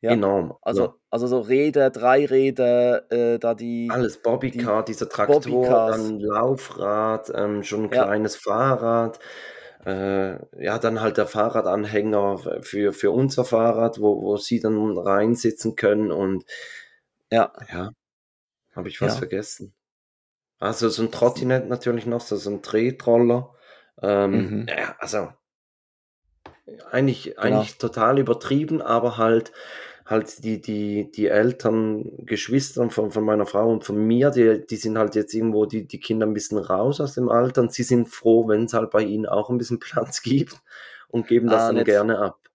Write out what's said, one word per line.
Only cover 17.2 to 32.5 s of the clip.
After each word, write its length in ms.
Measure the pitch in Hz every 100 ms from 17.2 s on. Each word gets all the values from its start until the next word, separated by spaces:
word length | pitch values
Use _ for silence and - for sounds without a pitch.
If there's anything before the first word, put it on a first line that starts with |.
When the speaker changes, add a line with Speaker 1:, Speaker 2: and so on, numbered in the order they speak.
| _
Speaker 1:
Ja. 200 | - 110 - -
Speaker 2:
ja. 180 | 87 95 120 _ _ _ _ _ _ _
Hab 120 | - 92
ich 140 | 90
was 140 | 120
Speaker 1:
Ja. 40 | 113
Speaker 2:
vergessen? 560 | - 95 107 - 98 _ _ _ _ _ _ _ _ _
Ah, 120 | 92
so, 160 | 110 117
so 140 | 110
ein 100 | 113
Trottinett 560 | - 120 123 127 127 113
natürlich 380 | 120 - 117 113
noch, 140 | 120
so, 160 | - 104
so 140 | 101
ein 120 | 101
Tretroller. 920 | - 110 120 135 - 117 120 120 131 _ _ - _ _
Ähm, 500 | 95 101 101 104 95
Speaker 1:
Mhm. 140 | 104 110
Speaker 2:
ja, 280 | - - -
also 340 | - 107 87 - _ _ _ _ _ _ _ _ _ _ - _ - - -
eigentlich, 480 | 123 135 120 - -
Speaker 1:
Genau. 180 | 107 107
Speaker 2:
eigentlich 180 | 107 -
total 400 | 120 117 110 139
übertrieben, 640 | 135 117 - 139 156 156
aber 340 | - 117 120 113
halt, 360 | 113 113 110 - - - - - -
halt 360 | 110 110 -
die, 160 | 117 110
die, 500 | - 107 104 104 101
die 160 | - 107
Eltern, 840 | 104 117 127 113 110 110 107 - -
Geschwistern 720 | - 110 -